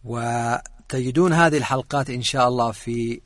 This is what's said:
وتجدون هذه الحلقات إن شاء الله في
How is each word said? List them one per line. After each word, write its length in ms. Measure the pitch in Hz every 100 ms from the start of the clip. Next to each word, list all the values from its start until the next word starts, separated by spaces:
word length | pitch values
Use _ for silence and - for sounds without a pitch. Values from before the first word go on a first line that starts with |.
وتجدون 1300 | 117 117 117 120 117 120 - - - 135 127 131 180
هذه 240 | 160 165 151
الحلقات 520 | 120 131 - 143 135
إن 120 | 123
شاء 260 | 117 139 123
الله 240 | 123 117
في 500 | 107 - 117 117 120